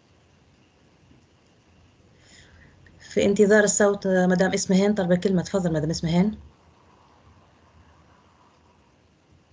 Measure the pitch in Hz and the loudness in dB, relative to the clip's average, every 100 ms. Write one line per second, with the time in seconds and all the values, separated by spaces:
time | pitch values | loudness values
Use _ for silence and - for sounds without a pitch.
0 | _ _ _ _ _ _ _ _ _ _ | _ _ _ _ _ _ _ _ _ _
1 | _ _ _ _ _ _ _ _ _ _ | _ _ _ _ _ _ _ _ _ _
2 | _ _ _ - - - - _ - - | _ _ _ -20 -20 -20 -20 _ -20 -20
3 | - - 208 202 202 214 202 - 208 202 | -8 -2 0 2 4 4 2 2 0 0
4 | 190 185 180 180 185 190 - 185 202 208 | -2 0 2 2 0 -2 0 0 0 -2
5 | 175 175 196 185 165 196 175 160 151 165 | -2 -2 0 -2 -2 -4 -2 -2 -4 -4
6 | 170 175 208 214 - _ _ _ _ _ | -2 0 0 -4 -18 _ _ _ _ _
7 | _ _ _ _ _ _ _ 80 _ _ | _ _ _ _ _ _ _ _ _ _
8 | _ _ _ _ _ _ _ _ _ _ | _ _ _ _ _ _ _ _ _ _
9 | _ _ _ _ _ | _ _ _ _ _